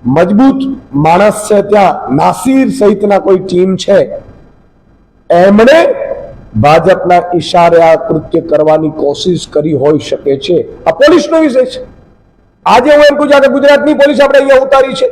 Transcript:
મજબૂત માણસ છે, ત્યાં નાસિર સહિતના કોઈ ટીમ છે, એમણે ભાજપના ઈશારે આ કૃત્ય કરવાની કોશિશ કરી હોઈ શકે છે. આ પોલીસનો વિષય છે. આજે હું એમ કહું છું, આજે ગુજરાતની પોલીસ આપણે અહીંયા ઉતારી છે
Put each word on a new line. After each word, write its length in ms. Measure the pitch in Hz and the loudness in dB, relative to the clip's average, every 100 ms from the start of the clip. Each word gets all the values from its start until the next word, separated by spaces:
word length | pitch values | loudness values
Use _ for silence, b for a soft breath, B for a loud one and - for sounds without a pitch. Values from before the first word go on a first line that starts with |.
| 120 | 0
મજબૂત 720 | 143 185 208 269 269 269 - - | 0 2 2 2 0 -6 -10 -8
માણસ 540 | 139 156 175 208 202 - | -2 0 2 0 -2 -2
છે, 120 | 202 | -2
ત્યાં 520 | 196 208 185 - - | 0 0 0 -2 -4
નાસિર 540 | 139 170 170 254 269 247 | -2 -2 -2 -2 0 -2
સહિતના 500 | 180 208 202 208 196 | 0 0 0 0 0
કોઈ 200 | 196 190 | 0 -2
ટીમ 380 | 190 180 185 185 | 0 -2 -2 -4
છે, 400 | - 196 139 - - - - _ _ _ _ _ _ _ _ | 0 0 0 -8 -18 -20 -20 _ _ _ _ _ _ _ _
એમણે 640 | 170 190 208 240 320 - - - - - - - 110 | 2 4 4 4 4 2 -4 -8 -10 -14 -20 -10 -2
ભાજપના 680 | 147 165 170 175 180 175 175 | 2 2 2 0 2 0 0
ઈશારે 480 | 175 151 180 170 170 | -6 -2 0 2 4
આ 120 | 165 | 4
કૃત્ય 460 | 160 - 156 - 165 | 2 -2 -6 -4 -6
કરવાની 500 | 160 147 156 156 156 | -2 0 0 0 -2
કોશિશ 580 | 151 143 143 185 170 - | -4 -6 -4 -4 -6 -4
કરી 240 | 151 151 | -6 -4
હોઈ 260 | 143 139 151 | -2 -2 -2
શકે 380 | - 135 139 139 | -4 -6 -4 -6
છે. 480 | - 170 - - 165 | -2 -4 -4 -6 -6
આ 40 | |
પોલીસનો 500 | 165 294 349 - 320 | 0 2 2 0 -2
વિષય 240 | 311 254 | 0 0
છે. 220 | 254 - - - _ _ _ _ _ _ - | -4 -8 -18 -20 _ _ _ _ _ _ 0
આજે 280 | 220 262 | 0 2
હું 100 | 294 | 4
એમ 120 | 294 285 | 4 2
કહું 120 | 285 | 0
છું, 80 | 277 | 2
આજે 120 | 269 | 2
ગુજરાતની 460 | 262 277 285 285 | 2 2 2 0
પોલીસ 260 | 294 285 269 | 0 0 2
આપણે 180 | 277 277 | 2 2
અહીંયા 240 | 269 269 | 2 0
ઉતારી 320 | 269 269 269 | 2 0 0
છે 120 | 254 494 | -2 -6